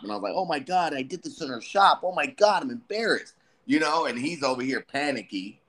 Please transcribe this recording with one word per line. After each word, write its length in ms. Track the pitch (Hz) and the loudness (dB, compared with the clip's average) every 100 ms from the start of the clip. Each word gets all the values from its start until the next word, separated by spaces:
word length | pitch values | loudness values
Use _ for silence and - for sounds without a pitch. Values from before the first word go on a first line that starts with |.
And 80 | 101 | -6
I 40 | |
was 80 | 104 | -6
like, 100 | 98 | -4
Oh 100 | 165 | -4
my 140 | 185 151 | -2 -4
God, 340 | 135 180 170 | -2 0 0
I 80 | 143 | -2
did 220 | 131 175 | -6 -8
this 180 | 156 151 | -12 -10
in 80 | 151 | -10
her 120 | 120 | -10
shop. 400 | - 196 196 151 | -4 6 6 6
Oh 100 | 180 | 0
my 140 | 180 143 | -2 -4
God, 360 | 123 208 190 | 4 4 4
I'm 80 | 139 | 0
embarrassed. 640 | 120 - 208 226 127 - _ _ _ | -8 -8 -4 0 0 -2 _ _ _
You 140 | - 143 | 0 2
know, 260 | 156 160 | 2 2
and 120 | 151 120 | 0 -2
he's 240 | 135 170 | -4 -2
over 180 | 135 127 | -2 0
here 180 | 127 123 | -2 -4
panicky. 800 | - 139 147 127 98 101 95 - | -4 -4 -2 -4 -4 -8 -8 -14